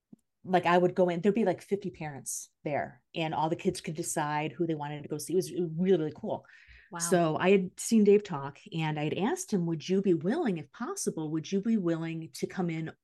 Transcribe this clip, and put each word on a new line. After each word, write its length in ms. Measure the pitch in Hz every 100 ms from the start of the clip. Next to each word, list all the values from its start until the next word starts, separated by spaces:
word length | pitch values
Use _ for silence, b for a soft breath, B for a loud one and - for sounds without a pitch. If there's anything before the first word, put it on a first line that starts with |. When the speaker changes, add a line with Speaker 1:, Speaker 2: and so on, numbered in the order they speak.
| _ - _ _ 180
Speaker 1:
like, 200 | 180 170
I 120 | 180
would 180 | 180 180
go 140 | 180
in, 120 | 175
there'd 140 | 202 214
be, 100 | 190
like, 160 | -
fifty 300 | - 202 180
parents 580 | - 151 135 - - - _
there, 380 | 160 135 73 - _
and 220 | - 160 151
all 140 | 156
the 60 | 165
kids 260 | 185 180
could 120 | - 160
decide 580 | 165 165 147 151 156
who 120 | 160 170
they 80 | 156
wanted 280 | 143 151
to 60 | -
go 80 | 151
see. 140 | -
It 20 | 180
was 160 | 156 165 170 160
really, 200 | 185 175
really 140 | 151 -
cool. 300 | 202 123 B B B B B
Speaker 2:
Wow. 80 | 175
Speaker 1:
So 380 | 170 180 160 156
I 140 | 180
had 280 | 202 180 -
seen 240 | - 226
Dave 200 | 202 208
talk, 360 | 208 147 139 - -
and 260 | 165 156 151
I 60 | 147
had 120 | 127
asked 340 | 220 370 -
him, 140 | 202 170
"Would 220 | 165 175
you 140 | 190
be 120 | 196
willing, 440 | 165 175 320 269 170
if 140 | 135
possible, 600 | - 269 392 - 165 156
would 180 | 160 151
you 100 | 196
be 160 | 226 226
willing 520 | 170 165 165 165 160
to 120 | - 180
come 220 | - 170
in 220 | 160 160 -